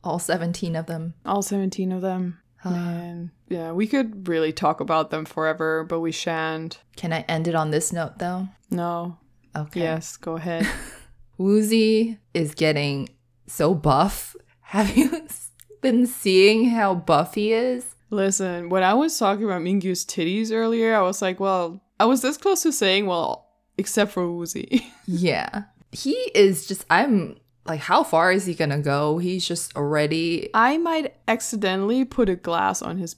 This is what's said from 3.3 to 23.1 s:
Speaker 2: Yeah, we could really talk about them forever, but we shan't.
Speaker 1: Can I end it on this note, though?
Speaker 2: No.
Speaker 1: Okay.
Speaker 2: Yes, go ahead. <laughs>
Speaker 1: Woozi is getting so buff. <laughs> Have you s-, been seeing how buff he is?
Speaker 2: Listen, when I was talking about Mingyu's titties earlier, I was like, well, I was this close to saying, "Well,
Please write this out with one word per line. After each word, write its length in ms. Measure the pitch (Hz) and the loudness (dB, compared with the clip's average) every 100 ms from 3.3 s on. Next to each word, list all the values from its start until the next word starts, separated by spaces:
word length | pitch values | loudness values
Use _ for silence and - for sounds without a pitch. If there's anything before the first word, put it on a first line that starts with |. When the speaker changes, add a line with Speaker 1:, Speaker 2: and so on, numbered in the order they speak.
| _ _ | _ _
Speaker 2:
Yeah, 240 | 180 165 | -8 -4
we 140 | 170 214 | -2 0
could 400 | 277 226 208 180 | 0 0 -6 -2
really 260 | 165 160 | 0 0
talk 280 | 156 151 160 | 0 0 0
about 300 | 147 160 156 | 0 0 0
them 140 | 156 156 | -4 -6
forever, 580 | - 156 160 160 160 | -2 -2 0 -2 -2
but 160 | 160 165 | -2 -4
we 100 | 165 | -4
shan't. 680 | 160 - 160 160 160 160 - _ - | -4 -4 -2 -2 -4 -8 -12 _ -10
Speaker 1:
Can 160 | 175 | -4
I 80 | 160 - | -4 -2
end 180 | 160 165 | -2 0
it 80 | |
on 160 | 165 156 | 0 0
this 220 | 151 - | 0 0
note, 260 | 170 160 - | -4 -6 -6
though? 300 | 175 180 190 - _ | -6 -6 -8 -12 _
Speaker 2:
No. 480 | 180 170 170 175 170 _ _ _ | -4 -2 -4 -6 -10 _ _ _
Speaker 1:
Okay. 260 | 156 151 175 | -10 -6 -2
Speaker 2:
Yes, 340 | 165 160 - - | -2 -2 -6 -12
go 200 | 170 165 | -8 -6
ahead. 300 | 165 165 - | -4 -2 -2
<laughs> 680 | - - - - - - - | -4 -12 -18 -20 -20 -20 -2
Speaker 1:
Woozi 800 | 190 208 214 226 220 220 226 220 _ | 2 4 4 4 4 4 2 -4 _
is 220 | 170 156 | -4 -4
getting 540 | - 160 147 143 139 - _ _ _ - | 0 0 2 -2 -4 -8 _ _ _ -18
so 280 | - 160 | 0 2
buff. 640 | 175 151 135 190 - - - _ | 2 4 4 4 0 -10 -16 _
<laughs> 100 | _ | _
Have 360 | - 196 202 233 | -4 0 2 4
you 160 | 285 330 | 2 0
s-, 260 | 320 - - _ - - | -8 -16 -16 _ -20 -2
been 260 | 262 233 247 | 2 4 2
seeing 640 | - 202 185 196 220 247 | 0 4 8 8 6 4
how 240 | 233 202 | 4 2
buff 400 | 180 170 151 165 | 0 2 2 2
he 180 | - 208 | 0 0
is? 420 | 226 254 247 - - _ | 2 0 -2 -8 -20 _
Speaker 2:
Listen, 580 | 208 196 190 185 175 175 | 0 0 0 -2 -4 -2
when 140 | 185 | 2
I 120 | 185 | 4
was 240 | 226 311 - | 4 2 2
talking 260 | 208 202 | 0 2
about 180 | 214 180 | 0 -2
Mingyu's 420 | 170 196 185 180 | 0 0 0 -4
titties 480 | - - 165 196 220 | -4 -4 -2 0 0
earlier, 420 | 220 226 233 226 | 0 0 2 2
I 80 | 220 | 4
was 180 | 185 196 | 2 0
like, 180 | 190 185 | -4 0
well, 420 | 190 185 170 185 _ _ | 0 0 -2 -8 _ _
I 60 | |
was 180 | 226 262 | 2 4
this 140 | 254 294 | 0 0
close 260 | 403 381 | 0 2
to 100 | 330 | 0
saying, 340 | - 196 196 | 2 2 2
"Well, 420 | 202 | 0